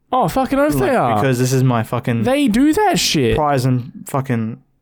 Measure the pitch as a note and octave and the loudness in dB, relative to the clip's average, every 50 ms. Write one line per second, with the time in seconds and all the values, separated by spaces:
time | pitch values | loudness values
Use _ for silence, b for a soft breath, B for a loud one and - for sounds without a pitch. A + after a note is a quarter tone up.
0 | _ _ - C4 A#3 E3 - C4 C4 - C#4 C4 C#4+ D#4 D4 C#4+ G4+ F4+ C4 A3 | _ _ 0 0 0 0 0 -2 -2 0 0 0 0 0 0 0 0 0 2 2
1 | D#3 B2 A2+ G#2 A#2+ C3+ C3 A#2+ B2+ B2+ C3 C3 B2+ C3+ A#2+ A#2 A2 - - A#2+ | 2 2 0 0 2 0 0 0 0 0 2 2 2 2 2 0 -2 -2 -4 -4
2 | - - A#2+ A#2 - A#3+ C4 C#4+ D4 C4+ G3 A#3 C#4 D4+ D#4 G#4 G#4+ G4 E4+ - | -2 -2 -2 -2 0 0 0 0 2 2 2 2 2 2 2 2 2 0 0 0
3 | - - - D#3+ C3 A2+ A2+ E3 D3+ D3 C#3+ C3+ A#2+ C3+ B2+ B2 A#2 C3 - - | -2 -2 0 0 2 2 2 2 0 0 0 0 0 0 0 -2 -4 -6 -14 -16
4 | - - - C#3 C3+ - B2 A#2 A2+ A2 A#2+ C3 _ _ _ _ | -14 -6 -6 -6 -4 -2 -4 -4 -4 -6 -8 -12 _ _ _ _